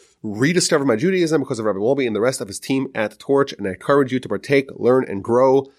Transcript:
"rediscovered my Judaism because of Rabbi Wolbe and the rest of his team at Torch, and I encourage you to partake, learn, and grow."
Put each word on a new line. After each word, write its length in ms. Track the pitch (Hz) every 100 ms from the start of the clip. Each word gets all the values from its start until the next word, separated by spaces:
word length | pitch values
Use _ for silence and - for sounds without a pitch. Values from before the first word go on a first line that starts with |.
| _ _
"rediscovered 640 | 110 101 139 180 - 156 139
my 100 | 110
Judaism 460 | 165 185 160 156
because 160 | - 117
of 80 | 107
Rabbi 120 | 98
Wolbe 280 | 107 139 123
and 100 | 104
the 60 |
rest 180 | 120 131
of 80 | 104
his 100 | 98
team 300 | - 135 131
at 240 | 113 107 -
Torch, 340 | - 139 139
and 160 | - 98
I 40 |
encourage 380 | 92 - 143 131
you 80 | 127
to 80 | 107
partake, 420 | 101 - 139 135 -
learn, 280 | 110 131 -
and 160 | 98
grow." 480 | 110 120 131 135 135